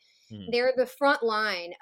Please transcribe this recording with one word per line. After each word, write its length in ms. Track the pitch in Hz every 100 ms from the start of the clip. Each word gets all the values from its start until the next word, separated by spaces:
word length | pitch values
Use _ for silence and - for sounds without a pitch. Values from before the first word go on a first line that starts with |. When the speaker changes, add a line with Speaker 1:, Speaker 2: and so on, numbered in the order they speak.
| _ _ -
Speaker 1:
Mm-hmm. 180 | 214 185
Speaker 2:
They're 220 | 240 254 254
the 100 | 247
front 340 | - 285 285
line 520 | 233 214 214 180 170 180